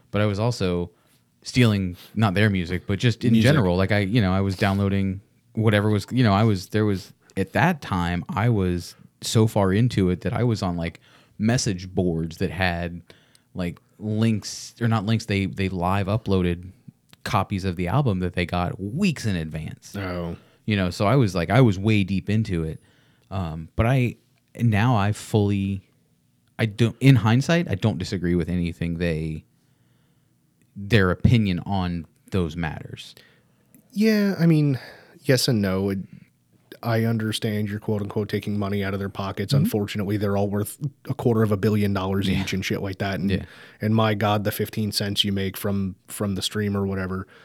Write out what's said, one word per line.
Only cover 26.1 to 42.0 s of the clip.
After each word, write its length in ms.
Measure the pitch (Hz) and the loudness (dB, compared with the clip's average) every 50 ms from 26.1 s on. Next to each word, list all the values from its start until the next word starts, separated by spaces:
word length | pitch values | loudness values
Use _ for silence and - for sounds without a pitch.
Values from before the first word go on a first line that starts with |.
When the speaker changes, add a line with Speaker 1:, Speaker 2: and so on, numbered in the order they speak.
| _ _ _ _ _ _ _ _ _ | _ _ _ _ _ _ _ _ _
Speaker 1:
I 80 | - 113 | -4 -4
don't, 300 | 107 101 - 120 110 - - | -2 0 0 0 0 2 4
in 180 | 127 135 135 | 6 6 8
hindsight, 520 | 110 95 110 117 131 135 - 165 175 165 - | 8 6 4 2 2 2 2 0 0 0 -2
I 60 | - | -2
don't 240 | - - 110 69 80 | -2 0 0 0 -2
disagree 340 | 90 - 104 87 87 87 87 | -4 -6 -4 -2 0 0 0
with 140 | 87 80 85 | 0 0 0
anything 480 | 87 87 85 85 85 - 85 85 85 | -2 -2 -2 -4 -4 -6 -6 -6 -4
they, 460 | 82 87 85 80 78 80 80 78 78 - _ _ _ _ _ _ _ _ _ _ _ _ _ _ _ _ _ _ _ _ _ _ _ _ _ - | -2 -2 -2 -2 -2 -4 -6 -8 -10 -12 _ _ _ _ _ _ _ _ _ _ _ _ _ _ _ _ _ _ _ _ _ _ _ _ _ -14
their 320 | 101 101 101 117 104 95 90 | -12 0 4 4 6 6 4
opinion 520 | 85 - - - 127 113 107 98 90 82 - | 4 4 4 4 4 4 4 2 0 -2 -2
on 400 | - 101 95 90 87 87 85 80 - _ _ _ - | -2 -2 -2 0 -2 -4 -4 -8 -10 _ _ _ -4
those 260 | - 95 87 80 80 | -2 -2 -2 -2 -4
matters. 580 | 87 82 78 71 - - - - - - - - - - _ _ _ _ _ _ _ _ _ _ - _ _ - | -4 -6 -6 -6 -8 -12 -14 -16 -16 -18 -18 -20 -20 -20 _ _ _ _ _ _ _ _ _ _ -20 _ _ -2
Speaker 2:
Yeah, 420 | 202 214 220 214 208 202 196 185 | 0 2 2 4 2 2 0 2
I 80 | - 165 | 2 4
mean, 320 | 165 156 151 147 143 131 - - - - - - - - - - | 4 6 6 4 2 0 -2 -6 -12 -20 -20 -20 -20 -20 -4 0
yes 240 | - 131 120 - | 2 2 2 2
and 140 | 143 123 107 | 2 0 2
no. 280 | 98 95 92 95 98 101 | 2 0 0 0 -2 -2
It, 80 | 98 98 87 - - - - _ _ _ _ _ _ _ _ - - - - | -2 -4 -6 -10 -16 -20 -20 _ _ _ _ _ _ _ _ -20 -16 -8 -4
I 220 | 117 113 113 113 | -2 0 2 2
understand 640 | 113 113 110 110 110 104 - - 110 104 104 107 101 | 0 0 0 -2 -2 -4 -4 -4 -2 -2 -2 -2 -4
you're 100 | 101 101 | -6 -6
quote 220 | - - 107 101 | -4 -2 -2 -2
unquote 260 | 101 101 - 110 104 | -4 -4 -4 -4 -4
taking 320 | - - 101 - 107 104 104 | -4 -4 -4 -4 -4 -4 -2
money 240 | 98 98 101 101 98 | -2 -2 -2 -2 -2
out 100 | 95 98 | -2 -4
of 60 | 98 | -4
their 80 | 98 | -6
pockets. 460 | 95 - - 98 98 98 - 98 - - | -6 -6 -6 -6 -6 -6 -6 -2 0 2
Speaker 1:
Mm-hmm. 100 | 139 170 | 2 2
Speaker 2:
Unfortunately, 540 | 240 - 107 104 - - 107 95 98 104 | 2 0 -2 -2 -4 -4 -4 -4 -2 -2
they're 180 | 98 104 101 101 | -2 0 0 0
all 140 | 101 101 101 | 0 0 0
worth 280 | 101 101 101 - - - 135 143 - _ - | -2 -2 -4 -6 -8 -10 -10 -10 -10 _ -10
a 60 | - 135 | -8 -4
quarter 300 | - - 120 113 110 113 | 0 2 2 2 4 2
of 100 | 104 107 | 2 0
a 40 | |
billion 360 | 95 101 107 107 104 104 101 98 | 0 0 2 2 2 0 0 0
dollars 340 | 95 | -2